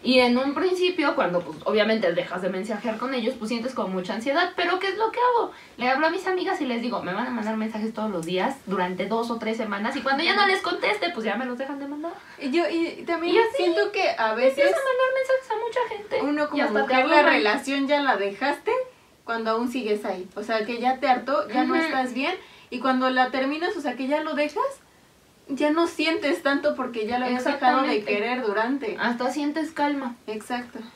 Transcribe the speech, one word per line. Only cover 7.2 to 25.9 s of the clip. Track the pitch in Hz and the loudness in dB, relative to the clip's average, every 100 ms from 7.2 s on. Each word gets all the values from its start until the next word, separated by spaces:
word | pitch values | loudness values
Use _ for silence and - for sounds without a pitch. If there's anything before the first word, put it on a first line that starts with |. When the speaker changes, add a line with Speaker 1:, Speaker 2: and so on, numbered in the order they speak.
| 254 | -4
Speaker 1:
a | |
mandar | 240 208 | -4 -2
mensajes | 220 214 214 220 | -2 -4 -4 -6
todos | 220 214 | -4 -4
los | 180 | -4
días | 165 185 226 - | -2 0 0 -4
durante | - 190 180 185 | -4 -2 -2 -2
dos | 202 226 226 | -2 -2 -2
o | 226 | -4
tres | 220 | -4
semanas". | 226 208 202 220 | -4 -4 -2 -2
Y | 285 | -2
cuando | 269 277 | 0 0
ya | 349 | 2
no | 403 | 4
les | 415 392 | 4 2
conteste, | 349 359 - 415 339 | 0 -2 0 0 -2
pues, | 226 | -2
ya | 220 208 | -2 -2
me | |
los | 254 247 | -4 -6
dejan | 269 277 | -6 -8
de | 277 | -8
mandar. | 294 330 381 - - | -8 -8 -10 -18 -8
Speaker 2:
Y | 277 | 0
yo, | 311 320 | 0 2
y | 330 330 - - | 0 -2 -4 -4
también | 330 339 | -2 4
Speaker 1:
Y | 392 | 4
así | 453 | 4
Speaker 2:
siento | - 359 330 403 | 2 2 2 0
que | - 359 - | 0 0 2
a | 220 | 0
veces | 220 262 539 | 4 2 6
Speaker 1:
empiezas | 571 640 | 4 4
a | 523 | 0
mandar | 508 523 | 2 2
mensajes | 523 508 523 - | 2 0 0 0
a | 440 | -4
mucha | 466 494 440 | -2 -2 -2
gente. | 415 415 - 277 | -6 -4 -2 0
Speaker 2:
uno | 294 294 | 0 0
como | 285 | 0
Speaker 1:
Y | |
hasta | 233 214 | 2 0
Speaker 2:
mujer, | 208 | 2
Speaker 1:
te | |
Speaker 2:
la | 262 277 302 | 2 6 6
Speaker 1:
abruman. | 294 | 6
Speaker 2:
relación | - 208 220 269 277 269 | 4 2 0 -2 -2 2
ya | 294 | 2
la | 277 202 | 2 0
dejaste | 196 202 269 294 - 508 508 - _ _ | -2 -2 -2 -2 -2 -2 -4 -12 _ _
cuando | - 226 220 | -6 -4 0
aún | 226 247 | 0 0
sigues | 262 214 208 | -2 -2 -2
ahí. | 220 185 185 | -2 -6 -8
O | 208 | -10
sea, | 220 220 | -2 -2
que | 214 233 | -2 -2
ya | 240 254 | 0 2
te | 269 | 2
hartó, | 247 240 294 - | 2 2 -2 0
ya | 233 | 0
no | - | 2
Speaker 1:
Ujú. | 339 | 2
Speaker 2:
estás | 320 277 254 | 2 0 -2
bien. | 240 302 370 - - - | -2 -4 -4 -10 -20 -12
Y | 247 | -4
cuando | 262 254 254 | 0 2 2
la | 262 254 | 2 2
terminas, | 269 269 302 349 392 | 0 -2 -2 -2 -2
o | |
sea, | 277 | -6
que | 240 262 | -4 -2
ya | 302 | 0
lo | 311 | 0
dejas, | 277 - 427 539 539 _ _ _ _ _ _ - | -2 -2 0 -2 -4 _ _ _ _ _ _ -10
ya | 262 294 | 0 2
no | 311 | 2
sientes | 339 | 0